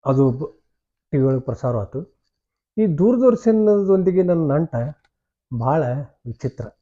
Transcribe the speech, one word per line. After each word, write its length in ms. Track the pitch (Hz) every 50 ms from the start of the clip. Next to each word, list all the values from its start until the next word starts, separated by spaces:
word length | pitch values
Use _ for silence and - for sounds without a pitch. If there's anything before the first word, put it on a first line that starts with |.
| _
ಅದು 240 | 139 135 131 139 131
ಬ-, 220 | 120 127 - - - _ _ _ _ _ _ _ _ _ _ _
ಟಿ 80 | - 139
ವಿ 40 |
ಒಳಗೆ 180 | 131 135 135 131
ಪ್ರಸಾರ 360 | 127 - 117 - - 123 120
ಆಯ್ತು. 420 | 113 101 - - 135 180 _ _ _ _ _ _ _ _ _ _ _ _ _ _ 214
ಈ 80 | 220 196 156 143
ದೂರದರ್ಶನದೊಂದಿಗೆ 1200 | 180 226 254 240 262 247 240 233 - 226 220 220 214 208 208 202 196 190 190 190 180 190 180 185
ನನ್ನ 300 | 185 175 175 165 160 143
ನಂಟ 220 | 135 151 165 156 - 117 120 147 151 _ _ _ _ _ _ _ _ _ _ _ 123 117
ಭಾಳ 240 | 120 131 147 160 147 123 127 143 139 - _ _ _
ವಿಚಿತ್ರ 400 | 123 113 _ - 131 - - 113 - _ _